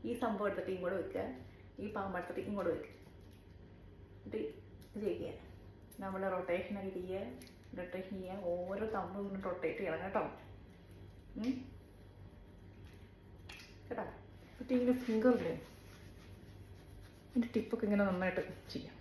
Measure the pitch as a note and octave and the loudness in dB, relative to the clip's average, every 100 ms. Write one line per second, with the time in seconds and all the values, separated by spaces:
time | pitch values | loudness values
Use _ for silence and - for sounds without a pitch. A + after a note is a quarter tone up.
0 | A#3 A#3+ A#3 G3+ G#3 F#3+ F3 F#3 F3 F#3+ | 0 2 2 4 2 2 0 0 2 2
1 | D#3+ - A3 B3+ - - - - G#3 G#3 | 0 0 -2 -4 -10 -14 -16 -6 -4 -2
2 | G3 F3+ F3 - F#3+ G3+ E3+ D#3 - - | 0 0 -2 -2 0 2 4 2 -2 -12
3 | - - - - - - - - - - | -16 -16 -16 -16 -16 -16 -16 -16 -16 -16
4 | - - - A3 A4 - - - - G#3+ | -16 -12 -4 0 0 -4 -14 -16 -10 0
5 | G3+ E3+ - - - - - - - - | 2 2 -2 -6 -10 -14 -14 -16 -14 -6
6 | F#3+ F#3+ F#3+ F#3 F3+ F3+ F#3 G3+ F#3+ F#3 | -2 2 2 2 4 2 2 -2 -2 -2
7 | F#3 F#3+ A#3 - - - - - F3+ F#3 | -2 -2 -2 -6 -12 -14 -10 -6 -4 -4
8 | F#3 G3 F3+ G3 F3+ F3 F3+ G3+ A3 G#3 | -4 -4 -4 -2 2 2 2 0 2 0
9 | F3 G3 G3+ G3 F#3+ F3 - - F#3+ E3 | 0 -2 -2 0 0 2 0 2 0 0
10 | F#3 G3+ D#3 - - - - - - - | 2 2 2 -4 -14 -14 -16 -18 -16 -16
11 | - - - - A3+ B3+ - - - - | -14 -16 -10 -2 0 0 -2 -12 -16 -16
12 | - - - - - - - - - - | -16 -16 -16 -14 -16 -16 -16 -14 -14 -14
13 | - - - - - - - - - - | -16 -18 -18 -16 -14 -12 -12 -14 -6 -4
14 | - - - - - - - B3+ B3 B3 | -4 -6 -14 -16 -16 -10 6 8 10 8
15 | - A3 B3+ A3+ E3+ - - - - - | 8 8 10 10 6 0 -4 -12 -14 -14
16 | - - - - - - - - - - | -14 -14 -14 -14 -14 -14 -14 -14 -14 -14
17 | - - - B3+ A#3 A3 - A3 G3+ G3+ | -14 -16 0 2 6 4 4 2 6 8
18 | G3+ F3+ F#3 F3+ - - - - - - | 6 6 4 4 0 -4 -6 -6 -6 -12